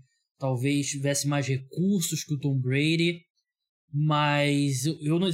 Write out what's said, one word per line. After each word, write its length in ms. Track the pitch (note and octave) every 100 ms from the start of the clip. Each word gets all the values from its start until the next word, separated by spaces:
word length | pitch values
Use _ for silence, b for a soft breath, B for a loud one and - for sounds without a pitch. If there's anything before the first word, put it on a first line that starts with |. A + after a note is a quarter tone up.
| b b b _
talvez 480 | C3+ B2 C3+ C#3+ C#3
tivesse 400 | C#3 C#3 C#3+ C#3+
mais 220 | C#3+ C3
recursos 760 | C3 - - F#3 G3+ E3 D#3
que 120 | -
o 40 | C#3+
Tom 180 | C#3+ C3+
Brady, 640 | C3 C3+ D3+ E3 E3+ E3+ - _ _ _ _ _ _
mas 920 | C#3+ D3+ D3 D3 D3 C#3+ C#3+ C#3+ C3 C#3+
eu, 100 | D#3+
eu 180 | D3+ E3+
não 100 | F#3+